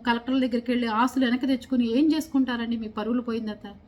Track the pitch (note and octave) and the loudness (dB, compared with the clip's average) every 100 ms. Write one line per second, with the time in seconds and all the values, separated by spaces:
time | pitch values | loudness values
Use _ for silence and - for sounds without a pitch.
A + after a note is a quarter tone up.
0 | A#3+ A#3 B3 C4 B3+ A#3 A#3+ A#3+ A#3 G#3+ | -2 -2 0 0 0 0 -2 -2 0 2
1 | B3 C4+ B3 B3+ C4+ C4 - B3+ A#3 A#3+ | 0 2 2 2 0 -2 0 0 2 4
2 | D#4 C#4 - C#4 B3+ A#3+ A#3 A#3 G#3+ G#3+ | 4 2 0 0 0 0 -2 -4 -4 -6
3 | A3 B3 A#3+ A3+ A3 G#3 G3+ G3+ | -2 -2 -2 -4 -4 -8 -12 -18